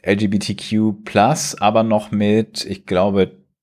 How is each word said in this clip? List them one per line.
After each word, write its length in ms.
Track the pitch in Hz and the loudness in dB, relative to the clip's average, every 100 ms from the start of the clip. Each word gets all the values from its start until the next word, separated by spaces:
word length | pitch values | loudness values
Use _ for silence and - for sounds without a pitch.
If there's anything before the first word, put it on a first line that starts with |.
L 140 | - 101 | 0 0
G 100 | 107 | 0
B 100 | 101 | -2
T 180 | - 98 | -4 -8
Q 460 | - 110 110 101 - | -4 0 0 -2 -4
plus, 500 | 104 107 156 - - | 2 2 2 -4 -2
aber 280 | 104 113 | 2 2
noch 280 | 113 107 - | 2 0 -2
mit, 540 | 104 104 107 110 - - | -2 2 2 0 -8 -10
ich 200 | 95 - | -12 -2
glaube, 540 | 90 101 98 92 - _ _ | 0 2 2 0 -2 _ _